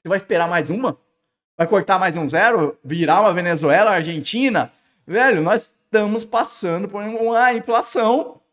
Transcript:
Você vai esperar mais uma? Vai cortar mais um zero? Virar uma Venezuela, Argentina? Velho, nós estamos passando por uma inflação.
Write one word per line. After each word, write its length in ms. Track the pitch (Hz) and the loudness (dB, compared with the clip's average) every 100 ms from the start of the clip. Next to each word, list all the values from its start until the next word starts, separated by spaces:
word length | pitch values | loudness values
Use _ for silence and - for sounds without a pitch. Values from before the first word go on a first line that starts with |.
Você 80 | 165 | -4
vai 80 | 190 | -6
esperar 320 | 196 175 170 | -2 -2 0
mais 220 | 175 147 | -2 -2
uma? 260 | 190 254 - _ _ _ _ _ - | -4 -4 -6 _ _ _ _ _ -4
Vai 120 | 170 | 0
cortar 320 | 202 - 185 | 0 2 0
mais 160 | 185 165 | 0 -2
um 120 | 147 | -2
zero? 480 | 160 220 240 147 - | 2 2 2 -2 -4
Virar 380 | 131 165 156 175 | -10 -2 2 4
uma 100 | 214 | 4
Venezuela, 600 | 175 175 165 151 160 214 | 2 -2 0 2 4 4
Argentina? 800 | 185 160 160 - 220 269 190 113 _ _ _ - | 2 -2 -8 -6 -2 0 0 -4 _ _ _ -6
Velho, 380 | 190 262 190 | 0 2 2
nós 320 | 160 226 - _ _ | 2 0 -2 _ _
estamos 400 | 214 208 220 220 | 0 0 -4 -2
passando 640 | - - - 180 170 196 | -2 -2 -4 -4 -4 -6
por 160 | 202 | -8
uma 500 | 214 226 226 233 247 | -8 -4 0 2 2
inflação. 880 | 233 - 226 - 262 220 262 - - _ | 0 -2 -2 -2 -2 2 0 -2 -14 _